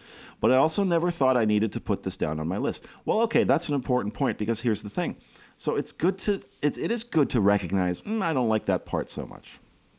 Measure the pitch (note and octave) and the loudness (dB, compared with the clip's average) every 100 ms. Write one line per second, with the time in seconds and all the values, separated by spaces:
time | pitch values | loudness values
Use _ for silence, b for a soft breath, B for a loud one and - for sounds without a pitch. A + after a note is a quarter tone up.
0 | B B B - A2+ C3 D#3 G3+ F#3+ E3+ | B B B -2 2 4 4 2 2 2
1 | F3 E3+ C3 B2 A2 G#2+ G#2+ A2+ - G2 | 0 2 2 4 4 2 0 -2 -2 -2
2 | F#2+ - E2 D#2 D#2 G2 C3 - B B | -2 -4 -2 -2 -2 -2 -4 -6 B B
3 | - G#3 A3+ C3 G#2 C#3+ - C#3+ B2 B2 | -2 0 2 2 4 2 0 -2 0 0
4 | G#2 - C3+ G#2 G#2+ A2+ A#2+ G#2+ G2+ - | -2 -2 -2 -2 -2 -2 0 -2 -4 -4
5 | D#3+ - B B B - - C3 D3 - | -4 -6 B B B -8 -4 -2 -2 0
6 | E3+ F#3+ - G3+ - _ D3 - E3 A#3 | 0 0 -2 -2 -6 _ -2 -2 -2 -2
7 | - D#3+ C3 A#2+ G2+ G2+ E2 F#2+ F2+ F2+ | 0 0 2 4 4 2 2 0 0 -2
8 | - A3 F3+ D3 A#2 A2 - F#2 - E2+ | -4 -4 -2 0 2 2 0 -2 -2 -4
9 | - - C2 G1+ - - _ _ _ | -4 -6 -10 -12 -20 -20 _ _ _